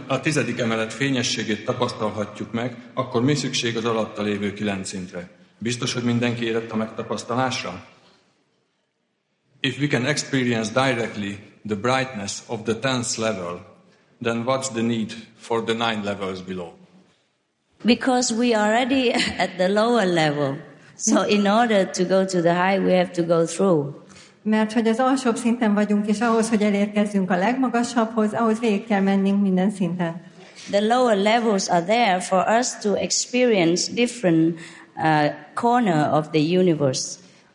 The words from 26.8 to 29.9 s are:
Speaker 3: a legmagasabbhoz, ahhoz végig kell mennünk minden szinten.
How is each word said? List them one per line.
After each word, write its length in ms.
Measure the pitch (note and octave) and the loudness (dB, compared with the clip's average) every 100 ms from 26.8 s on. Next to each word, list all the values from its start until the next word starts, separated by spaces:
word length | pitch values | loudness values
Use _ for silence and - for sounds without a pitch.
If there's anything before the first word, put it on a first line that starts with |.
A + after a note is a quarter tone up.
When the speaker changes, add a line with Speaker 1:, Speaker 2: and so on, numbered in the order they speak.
| G3+ G#3 G#3 G3 F#3 | 0 0 0 0 0
Speaker 3:
a 60 | F3+ | 2
legmagasabbhoz, 960 | G3 B3+ B3+ A#3 A#3+ - A3 A#3 G#3+ | 2 2 0 0 0 0 0 0 0
ahhoz 260 | A3 A3+ A3 | 2 0 2
végig 280 | A#3+ G3+ - | 0 0 0
kell 140 | G3+ | 0
mennünk 420 | G3 G3 G3 G3 | 2 2 2 2
minden 280 | G3+ F#3 F#3+ | 2 2 2
szinten. 520 | - F3 | 0 -4